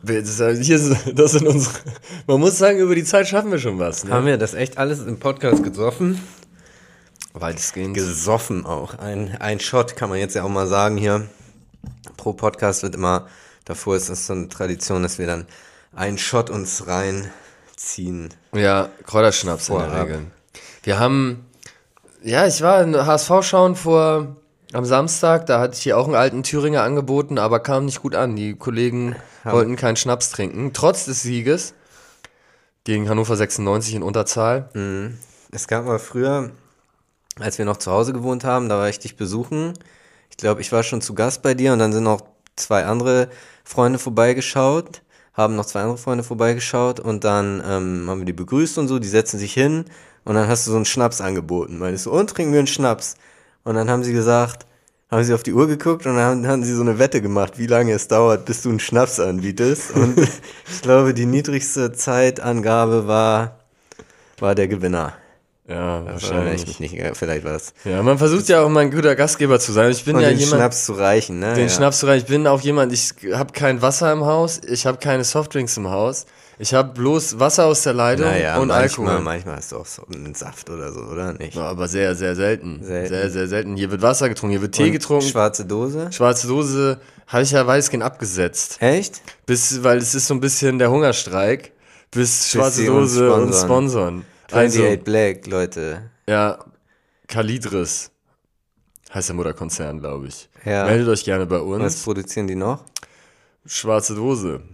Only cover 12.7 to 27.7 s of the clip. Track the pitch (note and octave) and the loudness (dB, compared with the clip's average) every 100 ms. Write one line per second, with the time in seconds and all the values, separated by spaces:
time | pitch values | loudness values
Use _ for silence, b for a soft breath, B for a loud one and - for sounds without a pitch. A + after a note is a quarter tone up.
12.7 | F#2+ G2 F2+ F2+ F2+ F#2 B B B - | 0 -6 -4 0 0 -2 B B B -14
13.7 | F2+ - F#2+ F#2 F2+ - F#2+ F2 - F#2 | -10 -4 -4 -4 -10 -8 -8 -8 -8 -8
14.7 | F2+ - F#2 F2+ - F2 E2+ E2+ b b | -6 -4 -4 -4 -6 -6 -6 -10 b b
15.7 | b b - G2 G2+ - A#2+ A#2 G#2 F#2 | b b -8 -6 -6 -2 -2 -2 -6 -6
16.7 | - - F2+ G2 G2 G2 - - _ _ | -8 -4 -4 -2 -6 -8 -16 -20 _ _
17.7 | - - - F2+ F2 E2 - _ G#2+ G2+ | -16 -12 -10 -8 -8 -12 -18 _ 0 2
18.7 | G2 F#2+ - - G#2+ A2 - F#2 E2 - | 2 0 -8 -2 4 4 4 -4 -4 -4
19.7 | F#2+ D#2+ E2 E2+ D#2 D#2 _ _ B B | -4 -2 -4 -4 -6 -10 _ _ B B
20.7 | B - G2 A#2+ C#3 C3 B2 - B B | B -4 0 2 2 0 -6 -16 B B
21.7 | B B _ _ _ A2 B2 F#3+ D3 E3 | B B _ _ _ -2 2 2 4 4
22.7 | G3 E3 D3+ C#3 D3+ - F#3 F#3 F#3+ F3+ | 4 4 2 2 2 4 2 4 4 4
23.7 | F3+ E3 D#3+ D#3+ D#3 C#3+ C#3+ _ _ _ | 2 2 4 4 0 -4 -14 _ _ _
24.7 | B2 B2 C3 D#3+ - E3 E3 E3 A#2+ B2 | -6 0 2 2 0 2 2 2 2 2
25.7 | - C#3 A2 C3 C3 C3 A#2+ C3+ D3 D3 | -2 0 0 2 2 2 0 -4 -2 0
26.7 | D3 A2+ C#3+ C3 C#3 C#3+ C3 G#2+ A#2 - | 0 0 0 0 -2 0 -2 0 0 0